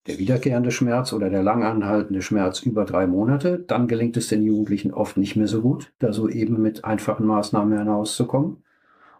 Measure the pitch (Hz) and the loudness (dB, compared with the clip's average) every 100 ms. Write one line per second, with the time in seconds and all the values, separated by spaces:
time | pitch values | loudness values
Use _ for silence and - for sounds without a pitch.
0 | - - 95 127 143 120 123 120 123 120 | -10 -4 0 0 2 0 0 0 0 0
1 | 131 107 95 95 98 117 110 110 101 104 | -2 -2 0 2 2 2 0 0 0 0
2 | 101 95 - 107 92 - 127 107 95 92 | 0 -4 0 0 0 -2 -2 0 0 0
3 | 92 90 113 143 180 180 - 127 120 117 | 2 2 2 2 0 -2 -2 0 0 0
4 | 117 117 - 107 107 104 107 101 - - | 0 -2 0 2 2 2 0 -2 -2 -2
5 | 104 - 98 107 104 110 120 - - - | -2 -2 0 0 0 2 2 0 -6 -4
6 | 120 107 110 117 110 113 107 - - 107 | -2 0 -2 0 0 2 0 0 -4 -4
7 | - 107 107 107 104 110 104 107 107 104 | -2 0 2 2 0 0 2 0 0 -2
8 | 107 - 123 135 160 - _ _ _ _ | -2 -2 -2 0 -2 -6 _ _ _ _
9 | - | -20